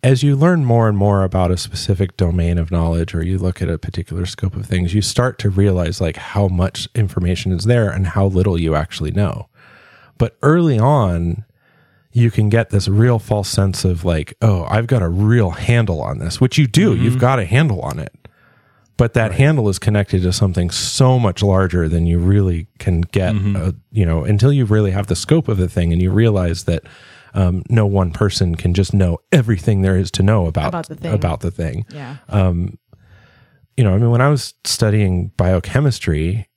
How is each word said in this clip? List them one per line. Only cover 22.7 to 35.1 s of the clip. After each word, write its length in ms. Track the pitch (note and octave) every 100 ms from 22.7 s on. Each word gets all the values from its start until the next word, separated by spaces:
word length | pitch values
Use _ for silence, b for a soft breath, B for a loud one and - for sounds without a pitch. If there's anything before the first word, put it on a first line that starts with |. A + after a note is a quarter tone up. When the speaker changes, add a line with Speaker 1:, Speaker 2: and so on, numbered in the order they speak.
| _
Speaker 1:
can 220 | - F2
get, 320 | E2 - F2+
Speaker 2:
Mm-hmm. 220 | G#2 G2 G2
Speaker 1:
uh, 160 | F2 - _
you 120 | G#2+
know, 200 | F2 D#2+
until 280 | D#2 G#2 B2+
you 120 | C#3+ A#2
really 240 | G#2+ G#2
have 160 | F#2+ G2+
the 100 | -
scope 320 | - D#3+ -
of 80 | G2+
the 120 | F2+
thing 200 | - E2+
and 100 | E2+
you 80 | F2+
realize 540 | F#2+ A2+ G#2 F2 E2+
that, 180 | - E2 - B B B B
um, 300 | - F2+ F2+ -
no 160 | A#2 G#2
one 240 | G2 F2+
person 460 | D#2+ G2+ - F2+ E2
can 180 | -
just 180 | F2 F#2+
know 240 | G2+ F#2 E2 _
everything 480 | E3 A2+ G2+ - G2+
there 160 | F#2+ F#2
is 140 | F#2+
to 120 | -
know 240 | F#2+ A2 E2+
about, 220 | D#2+ D2+
Speaker 3:
About 200 | E3+ D#3+
the 80 | -
thing. 180 | E3+
Speaker 1:
about 260 | G#2+ F2+ -
the 100 | F2
thing. 340 | F2 E2 B1+ A2
Speaker 3:
Yeah. 220 | D3 A#2+ C#3 -
Speaker 1:
Um, 480 | G#2 F#2 F2 F2+ G#2 _ _ b b b b b b _ -
you 80 |
know, 100 | A2
I 40 | F#2+
mean, 120 | A#2
when 100 | A#2
I 80 | C3+
was 240 | C#3+ - _
studying 640 | - - A2 G#2+ G2